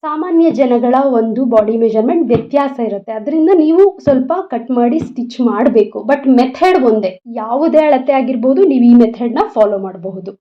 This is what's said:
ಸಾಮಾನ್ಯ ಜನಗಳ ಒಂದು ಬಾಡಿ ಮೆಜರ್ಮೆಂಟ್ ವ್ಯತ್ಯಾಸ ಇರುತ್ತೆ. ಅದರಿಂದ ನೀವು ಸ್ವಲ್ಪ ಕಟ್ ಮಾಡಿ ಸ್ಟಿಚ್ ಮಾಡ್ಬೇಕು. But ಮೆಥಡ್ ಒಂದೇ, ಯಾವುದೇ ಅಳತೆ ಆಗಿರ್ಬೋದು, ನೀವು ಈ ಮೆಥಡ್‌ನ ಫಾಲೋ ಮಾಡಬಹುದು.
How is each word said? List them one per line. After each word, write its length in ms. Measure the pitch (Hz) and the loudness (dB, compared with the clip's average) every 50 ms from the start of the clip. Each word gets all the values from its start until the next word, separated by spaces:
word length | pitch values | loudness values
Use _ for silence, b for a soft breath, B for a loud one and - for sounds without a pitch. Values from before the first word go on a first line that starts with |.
| - | -6
ಸಾಮಾನ್ಯ 480 | 311 302 311 349 359 339 330 330 330 | -6 -6 -6 -4 0 2 2 2 2
ಜನಗಳ 440 | 214 214 269 247 240 240 226 240 254 262 277 | 2 2 2 2 2 0 0 2 0 2 2
ಒಂದು 400 | 277 254 233 226 226 214 240 269 | 2 0 0 -2 -2 -2 -2 -2
ಬಾಡಿ 320 | 233 226 220 214 214 226 226 | 0 2 0 0 0 0 0
ಮೆಜರ್ಮೆಂಟ್ 500 | 226 226 196 220 220 247 349 339 320 214 | 0 0 0 0 0 0 0 -2 0 0
ವ್ಯತ್ಯಾಸ 520 | 233 226 - - - 285 277 277 269 - | -2 -2 -2 -2 -2 -2 -2 -2 -4 -6
ಇರುತ್ತೆ. 320 | 240 214 196 202 196 - | -6 -6 -6 -8 -10 -10
ಅದರಿಂದ 380 | 220 220 214 240 302 320 311 330 392 | -12 -8 -6 -4 -2 0 2 2 4
ನೀವು 440 | 349 302 311 330 349 392 403 392 - | 2 2 2 4 4 4 2 2 -2
ಸ್ವಲ್ಪ 340 | - 294 277 254 254 - 330 370 359 - | -2 0 0 0 0 -2 -4 -6 -6 -6
ಕಟ್ 220 | - 233 233 - | -8 -10 -6 -4
ಮಾಡಿ 280 | 262 240 240 240 294 320 | -2 0 0 0 0 -2
ಸ್ಟಿಚ್ 420 | - - - - 240 - - - | -4 -6 -10 -10 -10 -10 -6 -2
ಮಾಡ್ಬೇಕು. 580 | 254 233 202 208 240 285 202 226 208 - - 214 | -2 -2 0 0 0 2 2 2 0 0 -2 -10
But 300 | 208 220 277 277 277 269 | -4 -2 -4 -2 2 2
ಮೆಥಡ್ 540 | 262 240 254 262 - - 330 370 359 339 262 | 2 2 2 0 -2 0 0 2 2 2 2
ಒಂದೇ, 360 | 233 220 214 208 185 185 - _ 240 | 2 2 0 -2 -4 -8 -8 _ -14
ಯಾವುದೇ 500 | 233 233 214 220 240 277 311 330 240 302 | -12 -10 -8 -6 -4 -2 -2 2 2 2
ಅಳತೆ 360 | 311 302 285 254 262 285 277 | 2 4 0 0 0 0 0
ಆಗಿರ್ಬೋದು, 500 | 269 262 220 - 220 220 262 269 269 392 | 0 0 -2 -4 -2 0 0 2 2 2
ನೀವು 200 | 339 277 254 240 | 2 2 4 4
ಈ 100 | 240 240 | 6 6
ಮೆಥಡ್‌ನ 460 | 240 233 220 - - 247 233 226 294 427 427 | 6 6 2 0 -4 -6 -6 -2 -2 -4 -4
ಫಾಲೋ 320 | - 233 214 208 202 196 | 0 0 0 2 0 -4
ಮಾಡಬಹುದು. 520 | 190 190 185 185 170 190 190 190 185 196 202 _ | -6 -10 -12 -12 -14 -12 -12 -12 -14 -16 -18 _